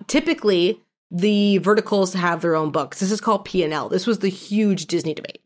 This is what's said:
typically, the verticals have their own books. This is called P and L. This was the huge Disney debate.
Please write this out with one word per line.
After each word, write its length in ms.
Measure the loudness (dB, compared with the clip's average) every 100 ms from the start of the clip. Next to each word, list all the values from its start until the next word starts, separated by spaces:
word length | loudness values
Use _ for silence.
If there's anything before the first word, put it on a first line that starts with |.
| -2
typically, 720 | -2 0 0 2 2 2 0 _ _ _
the 480 | -2 2 4 4 4
verticals 560 | 4 2 2 0 0
have 260 | 0 -2 0
their 160 | 0 0
own 140 | 0
books. 260 | -2 -4 -4
This 140 | -4
is 80 | -2
called 240 | 0 -2
P 180 | 0 -2
and 100 | 0
L. 160 | -2 -2
This 180 | -2 0
was 120 | 0
the 100 | -2
huge 580 | -4 -2 0 2 2 -2
Disney 280 | -4 -2
debate. 280 | -6 -10 -16